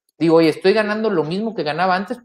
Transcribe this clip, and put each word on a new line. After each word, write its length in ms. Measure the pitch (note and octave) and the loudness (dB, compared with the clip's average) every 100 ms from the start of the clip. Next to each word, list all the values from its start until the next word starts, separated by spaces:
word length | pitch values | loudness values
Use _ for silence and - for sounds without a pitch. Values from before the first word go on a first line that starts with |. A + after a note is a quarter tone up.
| _ - | _ -2
digo, 200 | E3 E3 | 2 4
"Oye, 120 | D#3+ | 4
estoy 240 | D3 F#3+ | 2 0
ganando 380 | G#3+ G#3 G#3+ A3 | 2 0 -2 -2
lo 120 | F3+ | -2
mismo 300 | D3+ F#3 A3+ | -2 -4 -6
que 80 | G3+ | -6
ganaba 340 | D3+ D#3 F#3 F#3 | -6 -2 -2 -2
antes, 220 | G3 A#3+ | -4 -8